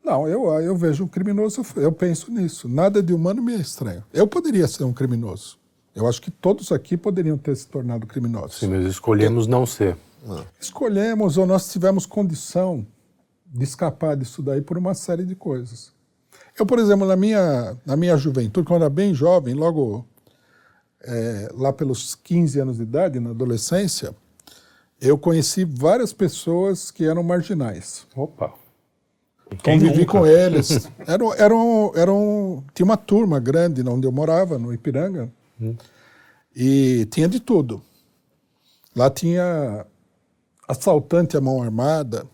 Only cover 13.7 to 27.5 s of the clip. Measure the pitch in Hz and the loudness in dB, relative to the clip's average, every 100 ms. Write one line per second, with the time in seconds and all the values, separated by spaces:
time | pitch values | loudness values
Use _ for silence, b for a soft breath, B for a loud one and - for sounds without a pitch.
13.7 | - 165 - 160 143 127 - 139 139 143 | -4 -6 -4 -4 -4 -6 -8 -4 -4 -4
14.7 | 175 180 185 - 170 185 185 - 131 120 | -6 -4 -6 -6 -6 -6 -8 -8 -8 -8
15.7 | 113 - _ _ _ _ b b - 208 | -18 -20 _ _ _ _ b b -4 0
16.7 | 240 214 196 190 190 208 214 175 131 117 | 2 4 4 4 2 2 2 2 0 -4
17.7 | 117 - 139 175 156 147 131 113 139 160 | -10 -4 -2 2 2 2 -2 -2 -2 0
18.7 | 175 151 143 202 151 156 180 131 131 160 | 2 2 0 0 2 4 2 2 -2 -2
19.7 | 160 127 104 123 _ _ b b b b | 0 -2 -4 -10 _ _ b b b b
20.7 | b b _ - 117 113 107 104 120 135 | b b _ -10 -6 -4 -6 -10 -4 -4
21.7 | 139 143 127 - - _ 170 165 135 131 | -2 -4 -4 -8 -14 _ 0 2 0 -2
22.7 | 117 113 131 185 127 117 117 127 113 - | -4 -4 -2 -2 -2 -6 -4 -4 -4 -2
23.7 | 175 202 - - - _ _ b b b | -2 -2 -4 -10 -14 _ _ b b b
24.7 | b b _ 131 147 170 165 143 - 180 | b b _ 2 2 2 2 0 -2 -4
25.7 | 123 151 226 226 - 185 - - 170 196 | 0 2 2 0 -2 -4 -2 -4 0 0
26.7 | 185 - - 160 165 170 175 165 | -2 -8 -4 -2 0 0 -2 -2